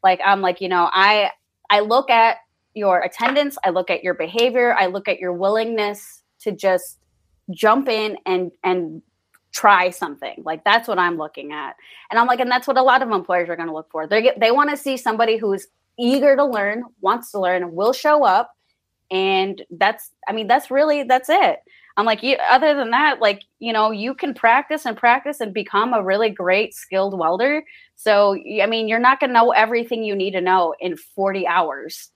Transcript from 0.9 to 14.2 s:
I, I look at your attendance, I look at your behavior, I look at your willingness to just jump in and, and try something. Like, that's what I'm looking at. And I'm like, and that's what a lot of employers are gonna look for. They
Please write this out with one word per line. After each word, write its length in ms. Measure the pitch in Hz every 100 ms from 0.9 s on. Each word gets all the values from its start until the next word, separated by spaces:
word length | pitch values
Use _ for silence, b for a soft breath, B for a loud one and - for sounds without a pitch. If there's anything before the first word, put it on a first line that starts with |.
I, 380 | 185 196 214 196 - _ _ _
I 80 | 208
look 320 | 214 240 269
at 260 | 233 226 226 _ _ _ 214
your 240 | 202 180
attendance, 580 | 185 - 233 277 285 277 190
I 60 |
look 180 | 175 180
at 140 | 175
your 100 | 185
behavior, 640 | 175 165 214 240 247 240 -
I 80 | 190
look 220 | 190 196
at 100 | 185
your 160 | 180
willingness 880 | 175 196 220 226 226 208 208 - - _ _
to 100 | -
just 480 | 190 196 185 - - _ _ _ _ -
jump 400 | 175 214 233 269
in 300 | 220 214 208 -
and, 240 | 185 180 _
and 380 | 190 185 165 160 _ _ _ _ _
try 380 | - 208 196 185
something. 540 | 180 165 143 131 - 160
Like, 180 | 160
that's 240 | 202 226 233
what 120 | 190
I'm 180 | 175 170
looking 340 | 156 - 143
at. 240 | 151 147 - B B B
And 80 | 226
I'm 80 | 240
like, 120 | 247
and 120 | 247
that's 160 | 254 254
what 100 | 254
a 60 |
lot 180 | 262 254
of 80 | 254
employers 400 | 202 175 180 170
are 60 | 170
gonna 180 | 165
look 160 | 156 160
for. 160 | 160 156
They 160 | 208